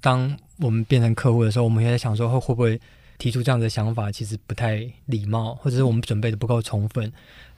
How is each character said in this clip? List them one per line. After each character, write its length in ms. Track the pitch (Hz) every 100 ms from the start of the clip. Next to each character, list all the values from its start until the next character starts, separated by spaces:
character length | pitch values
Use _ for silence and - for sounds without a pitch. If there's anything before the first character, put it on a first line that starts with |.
当 360 | 143 127 127 147 - -
我 100 | 135
们 140 | 113
变 160 | 110 131
成 140 | 117
客 180 | 110 131
户 120 | 117
的 60 | 110
时 100 | 110
候， 40 |
我 40 | 117
们 160 | 110
也 60 | 117
在 60 | 120
想 200 | 123 107
说 120 | 117
会， 100 | 127
会 140 | -
不 60 | 120
会 200 | 117 113 - - - -
提 120 | 120
出 100 | 123
这 120 | 120
样 80 | 127
的 80 | 113
想 260 | 110 107
法 160 | 117 101
其 140 | 101
实 120 | 107 107 -
不 60 |
太 300 | 107 120 107 117 - -
礼 200 | 117 101
貌， 280 | 110 113
或 160 | 120 143
者 60 | 127
是 80 |
我 80 | 131
们 100 | 113
准 180 | 117 107
备 80 | 113
的 80 | 107
不 80 |
够 160 | 110 120
充 280 | 110 107 104
分， 240 | - 107 - - - -